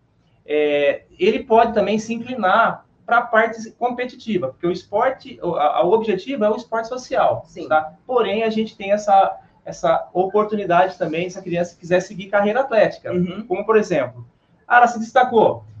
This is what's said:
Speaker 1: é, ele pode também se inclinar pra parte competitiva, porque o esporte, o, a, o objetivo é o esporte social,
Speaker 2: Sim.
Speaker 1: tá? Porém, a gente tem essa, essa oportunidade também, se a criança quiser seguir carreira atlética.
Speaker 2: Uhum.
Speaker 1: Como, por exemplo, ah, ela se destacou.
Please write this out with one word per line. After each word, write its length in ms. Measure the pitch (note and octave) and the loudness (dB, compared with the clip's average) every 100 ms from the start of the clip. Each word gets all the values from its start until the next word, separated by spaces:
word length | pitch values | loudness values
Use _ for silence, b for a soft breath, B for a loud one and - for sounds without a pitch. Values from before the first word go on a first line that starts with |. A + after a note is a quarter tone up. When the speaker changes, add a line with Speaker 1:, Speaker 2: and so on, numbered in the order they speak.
| _ _ _ _ - | _ _ _ _ -4
Speaker 1:
é, 580 | D3+ D3+ D3 C#3+ - _ - | -2 0 2 0 0 _ -2
ele 240 | F#3+ B3+ | 0 0
pode 300 | - A3+ A3+ | 2 4 4
também 260 | G#3+ G3 G#3+ | 2 0 -2
se 140 | A3 | -4
inclinar 720 | A3+ A#3+ B3 F#3 G#3+ G#3 E3 _ _ - | -8 -8 -2 2 2 2 -2 _ _ -2
pra 160 | A#3+ | -2
parte 480 | A#3 A3 A3+ A3+ A3 | 2 2 0 -2 -14
competitiva, 760 | - B3 B3 B3 - A3 F#3 - | -6 -4 -4 -8 -10 -6 -4 -4
porque 180 | - F3 | -4 -4
o 60 | |
esporte, 680 | F3 - G3+ C4+ C4+ - - | -4 -4 0 0 -2 -8 -8
o, 140 | E3+ - | -6 0
a, 280 | D3+ - F3 | 0 2 2
o 60 | |
objetivo 500 | A3 A3 F#3 - C#4 | 2 2 -4 -4 -2
é 60 | G#3+ | 0
o 60 | - | 0
esporte 320 | - A3+ A3+ | -4 -6 -6
social, 560 | B3+ - B3+ D#3 - - | -8 -4 0 0 0 -6
Speaker 2:
Sim. 200 | F#3 D#3 | -12 -2
Speaker 1:
tá? 260 | D#3 D#3 - - | 0 -2 -10 -2
Porém, 360 | B3 G3 G#3 | 0 0 0
a 60 | A3+ | -2
gente 260 | G#3+ A3 - | -2 -4 -6
tem 160 | G3 | -2
essa, 460 | G#3 G#3+ G3 F#3+ B B B | 0 4 4 4 B B B
essa 460 | - E3 E3+ E3 - | -16 -4 0 0 -2
oportunidade 840 | F3 F#3+ G#3 G#3 G#3+ F#3 E3+ F#3 - | -2 0 2 0 -2 2 2 2 0
também, 320 | D#3+ D#3+ F3+ | -6 -4 -6
se 80 | F#3+ | -8
a 40 | |
criança 360 | F#3 E3+ F3 - | -6 -4 -4 -8
quiser 200 | D#3+ F3+ | -2 -2
seguir 280 | F3+ E3+ G3 | -2 -10 -2
carreira 340 | G3+ G3+ A3+ | 0 2 0
atlética. 500 | C#4 A3 E3+ - - | 0 2 2 0 -6
Speaker 2:
Uhum. 340 | F3+ F3+ F#3+ A3 | -4 -4 -6 -6
Speaker 1:
Como, 160 | F#3+ G#3 | -4 2
por 120 | G#3+ | 2
exemplo, 480 | G3+ D#3 A#2+ - - _ _ _ - | 2 -2 -2 -8 -20 _ _ _ 0
ah, 100 | A#3+ | 4
ela 100 | A#3+ | 4
se 100 | A3+ | 2
destacou. 640 | A3 C4 B3 A3+ D#3+ - - - | -2 0 2 4 2 2 -10 -18